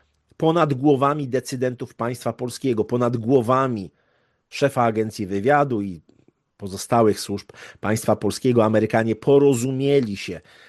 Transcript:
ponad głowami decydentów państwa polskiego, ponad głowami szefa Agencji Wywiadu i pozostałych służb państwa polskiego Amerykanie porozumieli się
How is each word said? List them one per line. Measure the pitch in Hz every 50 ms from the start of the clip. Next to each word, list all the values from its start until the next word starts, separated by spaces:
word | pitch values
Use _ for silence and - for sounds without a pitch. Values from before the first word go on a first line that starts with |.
| _ _ _ _ _ _ _
ponad | - 160 160 160 170 156 147 135
głowami | 123 135 151 143 123 139 139 147 156 143 123
decydentów | 117 127 123 - 139 123 127 127 123 - 131 - -
państwa | - 117 120 127 - - 120 113
polskiego, | - 123 120 - - - 131 117 107 101
ponad | - 123 120 123 120 123
głowami | 117 107 113 139 131 113 113 131 131 135 131 120 104 92 80 _ _ _ _ _ _ _ _ _ _ _ _
szefa | - - 143 135 - 131 120
Agencji | 117 107 110 110 110 - - 104
Wywiadu | 90 98 101 98 131 147 147 147 139 120 107 101
i | 98 87 78 _ _ _ _ _ _ _ _ _ _ _
pozostałych | - 104 95 95 98 - - 123 120 113 107 98 -
służb | - - 101 101 - _ - - - - - -
państwa | - 98 110 113 - - 104
polskiego | - - 101 98 - - 127 120 120 107
Amerykanie | 110 110 107 110 107 - 113 113 113 110
porozumieli | - - 147 139 139 143 139 135 117 120 135 135 131 135 139 143 139 123 104 98
się | 98 - - 87 78 _ _ - - -